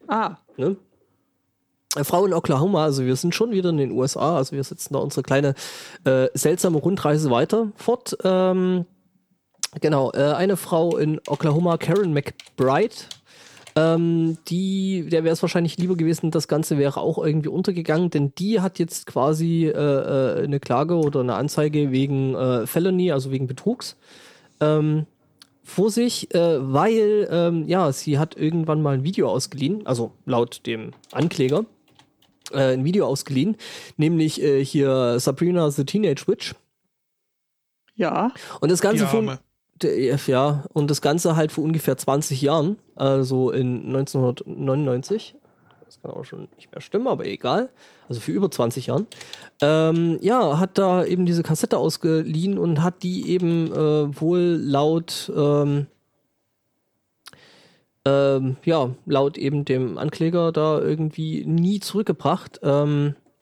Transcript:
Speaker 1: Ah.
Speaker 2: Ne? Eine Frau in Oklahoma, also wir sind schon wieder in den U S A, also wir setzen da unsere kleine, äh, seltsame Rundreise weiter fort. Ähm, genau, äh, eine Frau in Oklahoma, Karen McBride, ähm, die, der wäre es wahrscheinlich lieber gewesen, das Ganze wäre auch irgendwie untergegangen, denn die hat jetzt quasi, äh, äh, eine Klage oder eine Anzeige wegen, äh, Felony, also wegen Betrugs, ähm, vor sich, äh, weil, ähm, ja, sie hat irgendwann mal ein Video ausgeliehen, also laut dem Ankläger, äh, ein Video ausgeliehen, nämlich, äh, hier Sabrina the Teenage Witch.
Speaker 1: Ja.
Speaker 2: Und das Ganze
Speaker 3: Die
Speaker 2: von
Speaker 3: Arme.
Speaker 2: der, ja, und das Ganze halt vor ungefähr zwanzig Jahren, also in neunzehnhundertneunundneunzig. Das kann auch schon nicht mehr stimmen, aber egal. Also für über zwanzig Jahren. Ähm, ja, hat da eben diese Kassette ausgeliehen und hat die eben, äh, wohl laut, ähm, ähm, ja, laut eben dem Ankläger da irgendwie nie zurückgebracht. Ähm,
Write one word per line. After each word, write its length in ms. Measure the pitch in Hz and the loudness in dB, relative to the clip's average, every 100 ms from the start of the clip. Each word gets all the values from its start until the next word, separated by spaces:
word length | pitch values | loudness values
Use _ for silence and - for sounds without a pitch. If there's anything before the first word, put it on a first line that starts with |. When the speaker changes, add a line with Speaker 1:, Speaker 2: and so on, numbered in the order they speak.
| - | -6
Speaker 1:
Ah. 300 | 214 208 170 _ - | -4 -4 -8 _ -4
Speaker 2:
Ne? 200 | 139 196 _ _ _ _ _ _ _ _ _ _ - - | -4 -4 _ _ _ _ _ _ _ _ _ _ -8 -4
Eine 80 | |
Frau 200 | 139 175 196 | 0 2 2
in 80 | |
Oklahoma, 500 | 170 - 135 175 185 | 0 0 2 2 2
also 200 | 156 135 | 0 0
wir 120 | 127 131 | 0 0
sind 180 | 175 | 0
schon 160 | - 233 | 0 0
wieder 200 | 202 180 | 0 0
in 80 | 156 | 0
den 120 | 131 | 0
U 140 | 123 | 0
S 120 | 131 - | -2 0
A, 200 | 147 165 | 0 0
also 180 | 131 | -2
wir 80 | 139 | -4
setzen 300 | 135 - - | -8 -10 -6
da 60 | 139 | -4
unsere 220 | 143 143 | -4 -4
kleine, 320 | 127 139 143 135 - - - - | 0 2 2 0 -6 -16 -18 -4
äh, 240 | - 131 131 | 0 2 2
seltsame 440 | - 151 156 190 156 | 2 0 2 2 2
Rundreise 520 | 156 196 151 151 151 | 0 0 2 2 2
weiter 420 | 120 156 214 226 | 2 2 0 -2
fort. 420 | - - 240 - - | -4 -2 -2 -2 -4
Ähm, 600 | 190 185 185 185 185 185 175 _ _ _ _ _ _ - - 156 | 0 2 2 2 2 0 -4 _ _ _ _ _ _ -12 -12 -2
genau, 320 | 160 147 131 | 0 2 0
äh, 220 | - 143 | 2 2
eine 220 | 151 190 190 | 2 0 -2
Frau 400 | - 165 170 165 | 0 0 2 2
in 220 | 151 151 - | 0 -2 -4
Oklahoma, 520 | 143 156 147 175 165 | -2 0 2 2 0
Karen 340 | - 175 196 | 0 2 2
McBride, 840 | 147 - - - - 127 143 226 - - - _ - - - - - | 0 -2 -10 -12 -2 2 2 0 -4 -18 -20 _ -20 -20 -20 -4 2
ähm, 600 | 160 165 170 165 165 165 - | 4 4 2 2 0 -2 -4
die, 580 | 170 190 196 190 190 147 | -4 -2 -2 -2 -2 0
der 140 | 165 | 0
wäre 80 | 160 | 2
es 100 | 160 | 0
wahrscheinlich 360 | 170 175 170 - | 0 0 0 -2
lieber 180 | 180 180 | -2 0
gewesen, 340 | 160 160 165 | 0 0 0
das 180 | 160 - | -2 0
Ganze 280 | 151 160 147 | -2 0 0
wäre 240 | 139 139 | 0 0
auch 180 | - 180 | -2 0
irgendwie 240 | 165 156 151 | 0 0 -2
untergegangen, 600 | 160 190 175 160 156 175 | -2 -2 -2 0 0 2
denn 240 | 156 143 | 0 -2
die 260 | - 190 220 | -2 -2 0
hat 180 | 185 - | 0 -2
jetzt 280 | 165 - - | -4 -6 -8
quasi, 600 | - 135 156 165 165 160 | -2 0 2 0 2 0
äh, 40 | - 147 139 - 135 127 - | 0 0 0 0 0 0 0
äh, 40 | |
eine 160 | - 143 | -2 -4
Klage 360 | - 123 156 170 | 0 0 2 2
oder 240 | 151 143 | 2 0
eine 140 | 123 | 0
Anzeige 560 | 104 143 - 151 151 143 | -2 -2 0 0 0 0
wegen, 420 | 131 139 135 135 | 0 0 0 0
äh, 320 | 127 131 123 110 | 0 0 0 0
Felony, 440 | 170 185 185 180 | 0 0 2 2
also 180 | 139 135 | 0 -2
wegen 160 | 135 131 | -4 -4
Betrugs, 500 | 131 - 247 - - _ - - - _ - | -4 -4 -4 -8 -16 _ -20 -20 -20 _ -2
ähm, 460 | 151 156 151 156 151 _ _ _ _ _ | 2 2 2 0 -4 _ _ _ _ _
vor 280 | - - 214 | -10 0 0
sich, 440 | 214 240 - - | 2 0 -2 -2
äh, 240 | 180 170 151 135 | 0 2 2 0
weil, 540 | 135 190 226 208 214 196 | 2 4 4 2 2 0
ähm, 360 | 170 170 170 151 | 0 0 0 0
ja, 220 | 180 165 | 0 0
sie 260 | 131 - 139 | -2 -2 0
hat 180 | 160 - | 0 -2
irgendwann 460 | 156 170 160 151 | -2 -2 0 0
mal 120 | 151 | 0
ein 100 | 135 | 0
Video 260 | 139 208 139 | -2 0 0
ausgeliehen, 560 | 110 - 139 143 208 208 | 0 -4 -4 -2 -2 -4
also 260 | 123 117 - - | -4 -4 -8 -2
laut 360 | 123 120 - | 0 0 -4
dem 280 | - 113 113 - - | -8 -8 -10 -18 -12
Ankläger, 540 | - 160 - 131 151 226 _ _ _ _ _ _ _ - | -2 -2 0 0 0 -4 _ _ _ _ _ _ _ -8
äh, 200 | 139 135 | 0 2
ein 120 | 131 | 2
Video 220 | 135 196 139 | 0 2 0
ausgeliehen, 500 | 139 - 135 175 214 - - - - | -2 -2 0 0 -2 -8 -18 -12 0
nämlich, 420 | 156 170 156 - | 2 2 0 0
äh, 240 | 147 139 | 2 2
hier 560 | 135 156 139 131 123 120 | 2 0 2 2 2 2
Sabrina 500 | 139 135 170 175 156 | 0 0 0 2 0
the 140 | 139 | 0
Teenage 420 | 135 202 202 139 - | -2 0 0 0 -2
Witch. 260 | - - - _ _ _ _ _ _ _ _ _ _ _ _ _ | -2 -4 -14 _ _ _ _ _ _ _ _ _ _ _ _ _
Speaker 1:
Ja. 380 | - 175 - 220 - - - | -4 -2 0 -2 -4 -14 -2
Speaker 2:
Und 100 | 143 | 2
das 100 | 175 | 2
Ganze 240 | 202 220 | 2 2
Speaker 3:
Die 60 | 196 | 2
Speaker 2:
von 180 | 135 110 | 2 0
Speaker 3:
Arme. 120 | 131 _ _ _ - | -6 _ _ _ -4
Speaker 2:
der, 340 | 156 82 127 135 - | -2 0 2 0 2
ja, 380 | 127 143 147 - | 2 2 0 -2
und 180 | 160 147 | -2 0
das 120 | 143 | 0
Ganze 340 | 147 170 175 160 | 2 2 2 2
halt 160 | 156 | 0
vor 120 | - | 0
ungefähr 340 | 151 160 - 131 | -2 0 0 -2
zwanzig 420 | - 139 - 131 | 0 0 0 -2
Jahren, 380 | 139 160 151 214 _ | 0 2 0 -2 _
also 560 | - 139 135 131 131 127 | -2 0 2 2 2 2
in 400 | 127 127 123 - | 0 -2 -2 -4
neunzehnhundertneunundneunzig. 1400 | 131 135 139 123 120 - - 139 131 143 123 135 214 - - _ _ _ _ | -4 -2 0 0 -2 -8 -6 -2 0 0 -2 -2 -6 -8 -20 _ _ _ _
Das 160 | - _ | -20 _
kann 120 | - | -16
auch 120 | - | -14
schon 240 | - - - _ | -14 -16 -18 _
nicht 140 | - | -20
mehr 80 | - | -20
stimmen, 260 | - 202 254 | -6 -4 -2
aber 180 | 202 - | -4 -6
egal. 420 | 98 123 165 254 _ - _ - | -6 -2 -2 -2 _ -20 _ -10
Also 120 | 120 | -10
für 120 | - | -4
über 180 | 180 190 | -2 -2
zwanzig 360 | - 117 131 123 | 0 -4 -4 -4
Jahren. 200 | 127 220 - - - - - | -2 -4 -10 -20 -20 -16 0
Ähm, 580 | 143 156 160 165 170 160 | 2 4 4 2 2 0
ja, 380 | 190 254 185 151 | 2 2 2 2
hat 200 | 190 190 | 0 2
da 260 | 190 180 | 2 2
eben 220 | 160 180 180 | 2 0 2
diese 160 | 170 | 0
Kassette 360 | 165 160 - 190 | 0 -2 0 0
ausgeliehen 800 | 160 - 175 160 160 156 185 196 | 0 0 0 0 0 -2 -2 0
und 240 | 170 156 | 0 2
hat 200 | 175 180 | 0 -2
die 260 | 180 185 - | -6 -4 -2
eben, 440 | 180 175 170 160 | 0 2 0 0
äh, 480 | 147 151 151 147 135 | 0 2 2 0 -2
wohl 200 | 160 180 175 165 | 0 2 2 0
laut, 680 | 135 139 151 165 165 - - - | 0 2 2 0 -2 -10 -6 0
ähm, 500 | 147 147 143 143 143 _ _ _ _ _ _ _ _ _ _ _ _ _ - - - - - _ _ _ | 2 2 2 0 -4 _ _ _ _ _ _ _ _ _ _ _ _ _ -20 -20 -20 -20 -20 _ _ _
ähm, 520 | 139 139 139 135 131 131 | 2 4 4 2 0 -2
ja, 300 | - 165 127 127 | 0 0 0 -4
laut 320 | - 143 139 - | -2 0 0 0
eben 280 | 139 147 | -2 -2
dem 340 | 143 127 127 76 | 0 -2 -2 -4
Ankläger 540 | 151 - 165 175 165 | -6 -2 0 0 0
da 280 | 160 156 151 | 0 0 0
irgendwie 640 | 151 156 156 - 160 156 | 0 0 -2 -4 -6 -4
nie 360 | 151 160 175 202 | 0 2 2 0
zurückgebracht. 800 | - 196 220 165 139 170 - - | -2 -4 -2 0 0 0 -4 -6
Ähm, 520 | 151 143 147 147 147 143 _ _ | 0 2 2 2 0 -4 _ _